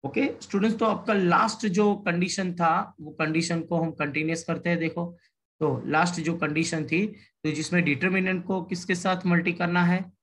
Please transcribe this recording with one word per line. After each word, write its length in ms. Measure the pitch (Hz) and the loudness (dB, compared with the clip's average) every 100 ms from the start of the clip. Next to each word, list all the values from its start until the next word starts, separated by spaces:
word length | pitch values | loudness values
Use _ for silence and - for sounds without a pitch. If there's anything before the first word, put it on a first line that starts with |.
ओके 220 | 135 - 277 - | -2 0 -2 -2
स्टूडेंट्स, 360 | - 202 220 226 | -4 0 2 2
तो 60 | |
आपका 300 | 220 - - | 0 0 0
last 520 | 202 175 165 220 - 214 | 2 4 4 4 0 0
जो 280 | 185 208 196 | 4 4 2
condition 560 | 180 175 175 180 185 | 0 0 0 -2 -4
था, 400 | 175 170 170 208 - | 2 2 2 -2 -10
वो 100 | 156 | -16
condition 480 | - 156 160 170 170 | -4 0 0 0 -2
को 200 | 160 170 | 0 -2
हम 100 | 160 | -2
continuous 520 | 160 147 147 156 165 | -2 -4 -2 -2 -4
करते 260 | - 165 175 | -4 -2 0
हैं। 80 | 170 | 0
देखो, 260 | 160 170 175 - _ _ _ _ | 0 -4 -8 -10 _ _ _ _
तो 220 | 151 123 - | -2 0 0
last 340 | 151 175 170 | 2 2 0
जो 160 | 156 170 | -4 -2
condition 480 | 151 156 165 160 151 | -2 0 0 -2 0
थी, 200 | 160 214 | 0 0
तो 440 | - - _ 156 | -6 -20 _ -4
जिसमें 320 | 147 156 175 | -4 0 2
determinant 600 | 170 135 185 190 185 185 180 | 2 0 0 0 0 -2 -2
को 160 | 190 | -4
किसके 300 | 175 180 - | -4 -8 -4
साथ 320 | 180 190 180 185 | -2 0 0 2
multi 260 | 175 175 | 2 2
करना 320 | 170 170 175 | -2 0 2
है? 200 | 175 185 190 _ | 2 2 -2 _